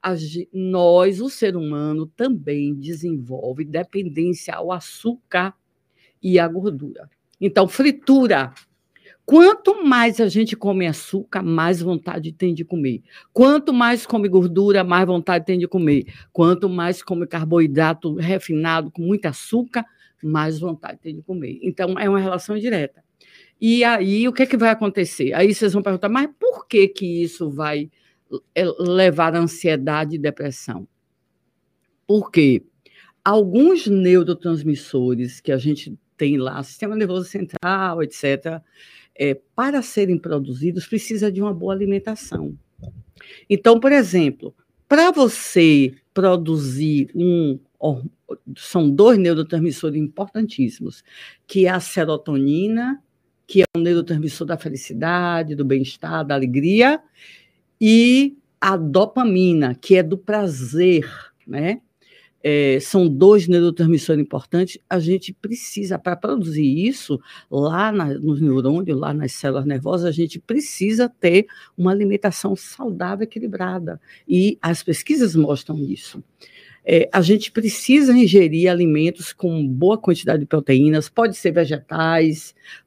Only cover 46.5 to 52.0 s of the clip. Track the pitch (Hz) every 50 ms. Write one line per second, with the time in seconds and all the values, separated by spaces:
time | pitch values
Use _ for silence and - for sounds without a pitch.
46.5 | 160 156 143 135 127 135 156 156 151 143 135 - - 175 175 180 175 175 165 147
47.5 | 131 131 _ _ _ _ - 151 143 123 127 - _ _ _ - - - _ -
48.5 | 135 - - - - 180 165 147 139 143 202 226 254 202 185 170 170 156 160 160
49.5 | - 165 160 175 135 - - 160 143 156 151 147 151 - 190 190 _ 220 226 220
50.5 | - - - 113 - - - - - - _ _ _ - - - - _ _ _
51.5 | - 190 185 180 185 180 165 - - 190